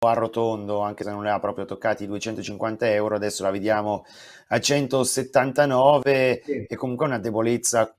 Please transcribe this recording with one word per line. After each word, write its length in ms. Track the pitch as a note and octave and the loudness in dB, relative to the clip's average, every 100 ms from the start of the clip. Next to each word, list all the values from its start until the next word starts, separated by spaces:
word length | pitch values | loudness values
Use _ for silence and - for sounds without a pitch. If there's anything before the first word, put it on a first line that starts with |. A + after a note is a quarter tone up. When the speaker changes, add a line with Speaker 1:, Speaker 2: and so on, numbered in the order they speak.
Speaker 1:
a 120 | A#2 | 2
rotondo, 640 | A#2 A2+ A2+ A2+ G#2+ G2+ G#2 | 2 0 0 -2 -2 -4 -2
anche 240 | G#2 G#2 | -2 -4
se 60 | G2 | -8
non 120 | G2+ | -4
le 80 | G#2 | -2
ha 80 | G2+ | -2
proprio 280 | G2+ G2+ G2 | -2 -4 -8
toccati, 380 | G2 A2+ G#2 | -4 -2 -2
i 20 | G2+ | -4
duecentocinquanta 840 | G2+ A2+ A2 G2 G2+ A2+ A2 A#2 | -6 -6 -8 -8 -6 -6 -2 0
euro, 240 | G#2 G#2+ G#2 | 2 0 -2
adesso 260 | G#2 - | -2 -2
la 80 | F#2+ | -2
vediamo 540 | G2 G2+ G#2+ G#2 G2+ - - - - - | 0 0 0 0 -4 -6 -20 -20 -20 -4
a 100 | A#2 | -2
centosettantanove, 1800 | - C#3+ C3+ C3+ B2+ - C3 C#3 C3 C3 D3 B2+ C3+ D3 C3 C3+ B2+ B2 | 2 0 2 0 0 -2 0 2 2 2 2 4 6 6 4 2 2 0
Speaker 2:
Sì. 220 | - C3+ | -4 -8
Speaker 1:
e 120 | G#2 A#2 | -8 -6
comunque 280 | C3 B2 | -6 -2
una 140 | C#3+ A#2+ | -2 -2
debolezza 760 | G#2+ G#2+ A2+ A#2+ - A#2 A2 | -2 0 0 0 2 2 2